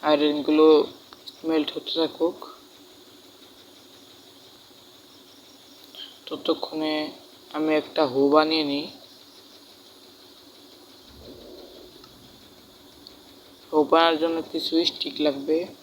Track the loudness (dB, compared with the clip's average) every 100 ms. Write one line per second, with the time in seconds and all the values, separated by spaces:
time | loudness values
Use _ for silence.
0 | 2 2 2 0 0 6 8 8 4 -6
1 | -20 -20 -20 -12 -2 -2 -2 -6 -8 -4
2 | -4 -2 -4 -4 -18 -20 -20 -20 -20 -20
3 | -20 -20 -20 -20 -20 -20 -20 -20 -20 -20
4 | -20 -20 -20 -20 -20 -20 -20 -20 -20 -20
5 | -20 -20 -20 -20 -20 -20 -20 -20 -20 -18
6 | -18 -18 -12 -8 -4 -4 -4 -6 -4 -4
7 | -6 -10 -20 -20 -12 -4 0 0 0 -2
8 | 0 2 4 6 4 0 -2 -4 -8 -16
9 | -20 -20 -20 -20 -20 -20 -20 -20 -20 -20
10 | -20 -20 -20 -20 -20 -20 -20 -20 -20 -20
11 | -20 -20 -20 -20 -20 -20 -20 -20 -20 -20
12 | -20 -20 -20 -20 -20 -20 -20 -20 -20 -20
13 | -20 -20 -20 -20 -20 -20 -2 2 4 4
14 | 4 2 -2 -4 -6 -8 -2 0 0 -4
15 | -12 -2 -2 -2 -2 -2 -2 -12